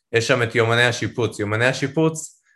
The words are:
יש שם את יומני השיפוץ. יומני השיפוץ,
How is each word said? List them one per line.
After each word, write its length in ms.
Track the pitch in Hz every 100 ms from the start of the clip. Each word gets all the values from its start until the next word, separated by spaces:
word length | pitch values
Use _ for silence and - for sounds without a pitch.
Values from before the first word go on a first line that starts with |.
| _
יש 160 | 117 113
שם 140 | 127
את 120 | 113
יומני 280 | 117 113 117
השיפוץ. 580 | 123 117 110 - 110 -
יומני 260 | 104 107 123
השיפוץ, 760 | 131 135 160 160 160 - _ _